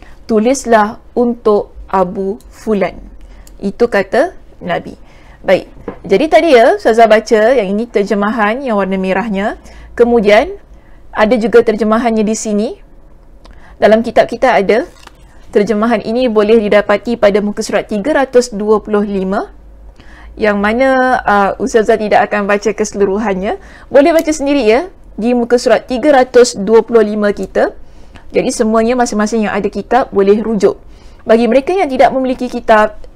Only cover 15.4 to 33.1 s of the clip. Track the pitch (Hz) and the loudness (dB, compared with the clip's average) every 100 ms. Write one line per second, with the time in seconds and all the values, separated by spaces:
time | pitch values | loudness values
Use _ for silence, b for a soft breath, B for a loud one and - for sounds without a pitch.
15.4 | - - 208 208 233 220 - 233 254 214 | -4 -2 0 0 0 -2 -2 -2 0 0
16.4 | 208 226 208 208 202 208 - 233 202 208 | 2 2 4 0 2 -2 -2 0 0 0
17.4 | 208 208 214 214 - 214 220 311 269 247 | -2 -6 -4 -4 -4 -6 -2 0 2 0
18.4 | 240 196 208 208 214 208 208 196 185 202 | 0 -4 -2 -2 0 -4 -2 -4 -4 -6
19.4 | 403 - - - - - B B B - | -6 -14 -20 -20 -20 -20 B B B -4
20.4 | 214 202 202 233 269 262 254 247 - 202 | -2 0 -2 0 0 2 0 0 0 2
21.4 | 196 - 208 226 208 220 214 202 208 208 | 0 -2 -2 0 2 0 0 0 0 -2
22.4 | 202 202 214 202 214 208 196 196 233 185 | -2 -2 -2 -4 -6 -2 -2 -2 -4 -4
23.4 | 202 381 B B B 254 285 320 320 311 | -4 -8 B B B 4 4 2 0 -4
24.4 | 277 285 214 240 370 - - - 226 247 | -2 0 2 0 -2 -12 -18 -6 -2 -2
25.4 | 233 240 247 214 - 254 302 269 254 247 | 0 0 2 0 0 -2 2 2 4 4
26.4 | 247 - 196 226 220 233 208 214 208 208 | 4 2 2 2 4 2 2 0 -2 -2
27.4 | 190 202 277 - b b b b b - | -6 -2 -2 -4 b b b b b -2
28.4 | 180 - 220 226 226 254 240 208 214 226 | -2 -2 0 0 0 0 -2 -2 -2 -2
29.4 | 208 208 196 202 - 240 - 196 196 214 | -2 -2 -4 -6 -2 -2 0 0 2 2
30.4 | 220 220 196 - - b b b - 226 | 0 0 0 -2 -10 b b b 0 2
31.4 | 233 254 277 381 320 254 262 262 254 254 | 4 0 0 -2 -2 2 2 2 -4 -4
32.4 | 247 240 - 214 214 - - | -6 -6 0 2 2 -4 -18